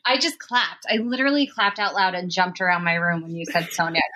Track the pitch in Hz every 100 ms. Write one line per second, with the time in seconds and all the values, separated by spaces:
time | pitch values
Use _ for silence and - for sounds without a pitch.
0 | 240 269 311 - - 240 202 - - 220
1 | 240 247 277 285 277 - 202 208 202 180
2 | 190 180 180 175 180 175 185 175 175 170
3 | 175 170 165 170 170 170 170 - 165 165
4 | -